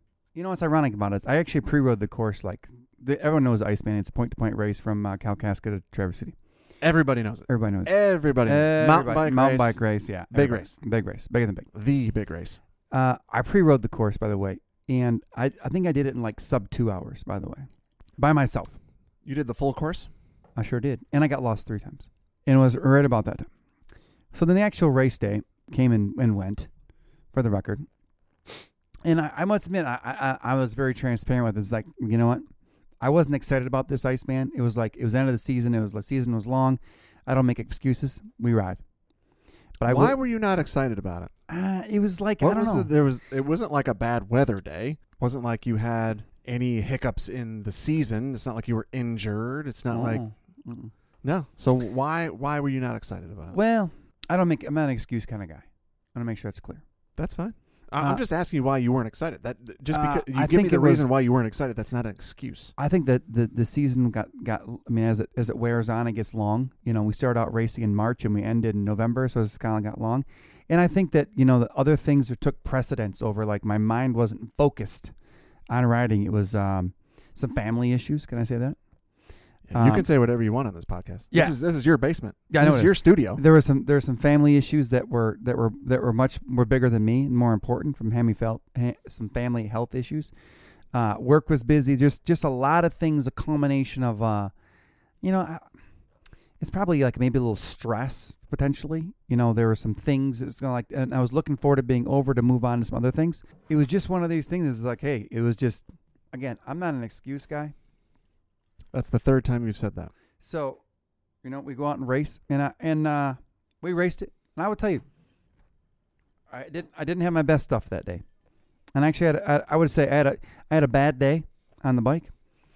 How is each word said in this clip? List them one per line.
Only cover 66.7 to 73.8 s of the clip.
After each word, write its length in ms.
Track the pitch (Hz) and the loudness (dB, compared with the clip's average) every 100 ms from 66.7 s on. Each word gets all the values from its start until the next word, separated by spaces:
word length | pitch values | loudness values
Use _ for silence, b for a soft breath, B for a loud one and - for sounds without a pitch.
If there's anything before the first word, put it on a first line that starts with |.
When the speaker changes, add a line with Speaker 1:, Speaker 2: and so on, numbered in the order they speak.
| - | -6
Speaker 1:
You 100 | 120 | -2
know, 120 | 110 | 0
we 80 | 107 | 0
started 260 | 104 127 117 | 0 0 0
out 160 | 113 | 0
racing 300 | 113 113 - | 0 -2 -2
in 100 | 110 | -2
March 300 | 101 113 123 | 0 0 -2
and 100 | 113 | -2
we 80 | 104 | -2
ended 320 | 101 117 110 | 0 -2 0
in 100 | 104 | 0
November, 440 | 101 104 113 120 131 | -2 0 0 0 -2
so 140 | 120 | 0
it's 140 | 107 - | -2 -4
kinda 220 | 117 110 | -4 -4
got 180 | 107 - | -4 -6
long. 240 | 110 127 - b b b b | -4 -4 -4 b b b b
And 120 | 170 | 2
I 80 | 175 | 4
think 240 | 190 180 | 2 2
that, 160 | 156 143 - | 2 2 4
you 80 | |
know, 160 | 131 123 | 6 6
the 120 | 117 | 4
other 200 | - 139 | 2 2
things 340 | 151 - 143 123 | 2 4 2 2
that 120 | 120 | -2
took 240 | 143 - | -2 -2
precedence 580 | - 131 120 123 107 - | -4 -4 -2 -4 -6 -4
over, 240 | 113 104 107 | -4 -2 -2
like, 180 | 101 | -2
my 140 | 107 | 0
mind 380 | 104 | 0